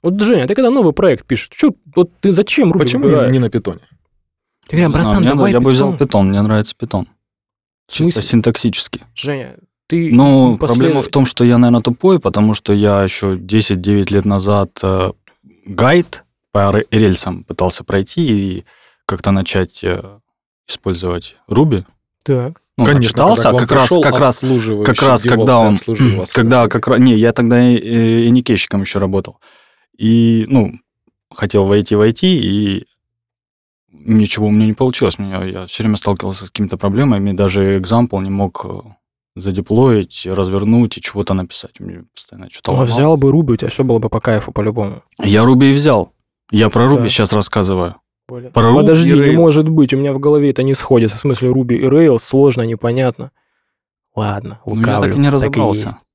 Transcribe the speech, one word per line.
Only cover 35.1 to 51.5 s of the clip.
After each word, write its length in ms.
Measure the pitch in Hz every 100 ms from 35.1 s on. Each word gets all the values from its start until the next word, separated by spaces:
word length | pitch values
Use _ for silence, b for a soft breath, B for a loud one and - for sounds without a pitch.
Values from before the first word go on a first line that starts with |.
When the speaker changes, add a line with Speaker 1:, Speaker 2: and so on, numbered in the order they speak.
| -
Speaker 3:
Меня, 240 | 98 95
я 220 | 95 92 92
всё 160 | -
время 140 | 110 104
сталкивался 480 | - 98 98 95
с 60 | 95
какими-то 260 | - 101 95
проблемами, 560 | 101 104 139 104 101
даже 440 | 95 98 98 98 98
экзампл 420 | 92 113 120 98
не 100 | 95
мог, 340 | 98 98 -
э, 140 | 95 92 107 98 _ _ _
задеплоить, 880 | - 95 92 - 110 131 110 92 - 92
развернуть 720 | 95 92 98 104 117 113 -
и 20 |
чего-то 340 | - 101 98
написать. 460 | 95 92 - - _
Мне 240 | 95 87 85
постоянно 340 | - - 101 95
что-то 200 | - -
Speaker 1:
Ну, 60 | 131
Speaker 3:
ломалось. 160 | 123
Speaker 1:
взял 220 | 117 151 156
бы 140 | 139
Ruby, 220 | 147 147
у 40 | 113
тебя 140 | 120
всё 120 | -
было 160 | 131 117
бы 100 | 110
по 120 | 110
кайфу 320 | - 107 -
по-любому. 500 | - 107 113 101 98 _ -
Speaker 3:
Я 240 | 104 104
Ruby 280 | 120 127 135
и 20 |
взял. 400 | 139 147 113 87 _ _ _ _
Я 160 | 104 107
про 140 | 117 123
Ruby 160 | 139
Speaker 1:
Так. 60 | 113
Speaker 3:
щас 220 | - 101
рассказываю. 600 | 107 98 110 95 92 87 - _ _ -
Speaker 1:
Блин. 240 | 123 123
Speaker 3:
Про 100 | 120 113
Ruby 60 | 135
Speaker 1:
Подожди, 320 | 151 160 170
Speaker 3:
и 40 |
Speaker 1:
не 40 | 156
Speaker 3:
Rails. 120 | 143 160
Speaker 1:
может 320 | 165 147 156
быть, 260 | 160 135
у 20 | 135
меня 160 | 139
в 60 | 135
голове 300 | 147 151 143
это 120 | 131
не 120 | 135
сходится. 420 | 135 - 123 113 104
В 40 |
смысле, 280 | 143 123 127